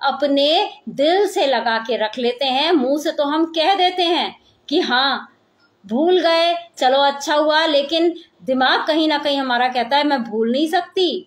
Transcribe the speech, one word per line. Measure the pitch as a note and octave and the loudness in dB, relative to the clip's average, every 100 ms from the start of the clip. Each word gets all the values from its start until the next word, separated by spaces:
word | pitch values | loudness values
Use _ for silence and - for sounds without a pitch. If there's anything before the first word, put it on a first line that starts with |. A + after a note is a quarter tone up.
अपने | C#4 C4+ C#4+ C#4 C#4+ E4+ G4+ - - | -4 -2 0 2 2 2 0 -6 -12
दिल | F#3 D4 F#4 G4+ | -2 2 2 0
से | G4 C#4+ | 0 0
लगा | A#3+ A#3 A3+ | 0 0 -4
के | A3+ G#3+ | -2 -4
रख | G#3+ B3+ | -4 -2
लेते | A#3+ B3 | -4 -2
हैं। | C4+ B3+ D#4 | -2 0 2
मुंह | F4 B3 D4 | 2 2 0
से | D#4 | -2
तो | D4+ | -2
हम | C#4+ D#4 | -2 0
कह | E4 E4 D#4 | -2 0 0
देते | G4 F#4 F#4 | 2 0 0
हैं | E4+ E4 G3+ - _ _ - | 0 0 -2 -8 _ _ -4
कि | G3+ | -2
हाँ, | D4+ B3 C#4 A#3+ - _ _ _ _ _ - | 0 0 0 -2 -8 _ _ _ _ _ -6
भूल | A#3 E4 F#4 | 0 2 2
गए, | E4 E4 E4+ E4+ - - | 2 2 2 -2 -8 -2
चलो | B3+ C4+ | 2 4
अच्छा | C#4 C#4 D#4 | 2 0 -2
हुआ, | D4+ D4+ D4+ E4 | 0 2 2 2
लेकिन | C#4+ C#4 D#4+ E4+ E4 - _ | 0 0 0 0 -2 -10 _
दिमाग | F3+ C4 C4 E4+ - | -4 0 2 0 0
कहीं | D#4 D#4 | 0 0
ना | D4 | 0
कहीं | D4 C#4 | -2 -2
हमारा | C4 A#3+ B3+ | -2 0 0
कहता | B3 A#3 C#4 | -2 0 0
है, | |
"मैं | D4 C#4 | 2 0
भूल | A#3 A3 A3+ | -2 -2 0
नहीं | B3+ D#4 | 0 0
सकती, | F4 F4+ - F4 A#3 | -2 -2 -2 -2 -2